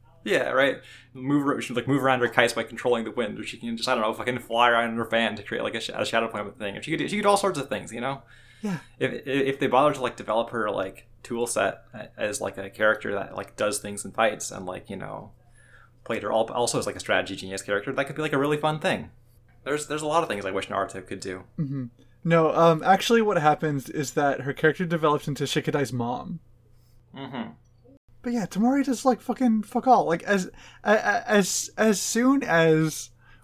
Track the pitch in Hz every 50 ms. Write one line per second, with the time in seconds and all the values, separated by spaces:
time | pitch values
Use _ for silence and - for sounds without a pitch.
0 | _ _ _ _ - 214 196 147 127 131 123 127 135 139 - - - - - -
1 | - _ - 131 127 135 143 147 143 139 135 117 117 - 120 120 117 127 139 139
2 | 127 135 131 123 120 117 - - 120 117 - 117 113 - 117 113 - 127 120 113
3 | 113 110 107 120 117 104 107 110 107 - - 113 - 117 117 113 - - 131 113
4 | 107 110 113 117 113 123 127 123 - - 113 117 120 120 117 117 117 117 113 117
5 | 113 113 - 113 117 110 107 107 101 - 113 113 113 110 107 113 110 - - -
6 | 110 - - 117 113 113 - 104 101 101 - - 107 101 98 104 - - 160 151
7 | 147 139 180 208 190 202 202 196 - 196 180 143 131 - 104 101 - - 110 117
8 | 120 135 139 143 - _ - - - - - - - 214 185 151 - - - -
9 | 147 131 - - - - 131 139 135 139 135 - 147 127 120 127 139 147 139 -
10 | 123 120 - - 107 - 107 113 117 - - 117 110 104 101 101 95 95 - -
11 | - - - - - - 120 117 120 117 - 110 101 98 - - - - - 117
12 | 107 - - - 110 107 104 101 104 101 - - 98 98 - - 107 107 107 104
13 | - 107 101 98 95 - - 101 101 - - - 110 104 104 - - 104 101 101
14 | - 98 95 - 113 110 - - - - 101 98 95 90 92 95 - - 101 92
15 | 98 104 104 104 - - - _ _ _ - - - - - - - _ _ _
16 | - - 120 104 101 104 113 110 110 - - - 120 - - 135 104 104 95 -
17 | - - 104 92 92 92 98 92 - 92 95 98 - - 101 101 - 139 135 139
18 | 139 - 147 143 156 151 147 135 139 147 151 147 151 156 151 156 151 190 139 92
19 | 90 - - _ _ _ _ _ _ _ _ _ - 131 143 147 147 - 143 151
20 | 151 151 151 170 160 - 107 101 98 95 95 98 95 - 101 98 98 95 - 95
21 | 92 - 101 98 92 98 92 95 95 - _ - 160 135 139 139 127 120 - _
22 | _ _ _ _ - 170 165 165 160 156 - 156 165 170 165 156 - 165 190 190
23 | - - 233 233 220 208 202 170 147 151 147 - - 156 147 139 127 - - 156
24 | 147 - - 160 143 139 135 - 131 139 135 - - 156 139 - 185 165 170 165
25 | 156 156 147 151 - - 143 - 143 131 - 156 135 - 143 151 139 117 120 123
26 | 117 117 120 - - - 175 160 - - - _ _ _ _ _ _ _ _ -
27 | _ _ - 139 135 127 135 123 113 - - - _ _ _ _ _ - - _
28 | _ _ - - - 247 240 240 190 - - 180 220 247 269 285 269 285 262 208
29 | - 269 247 - - - 247 - 262 247 220 214 208 - - 302 - 262 247 208
30 | 156 151 165 170 - - 202 196 180 - - - - - - - - 208 208 -
31 | - 208 202 - - - 214 208 190 180 - - - - - - 214 220 208 180
32 | - - - 226 240 254 277 277 - - 160 165 165 165 160 156 160 156 - -
33 | - - - _ _ - - -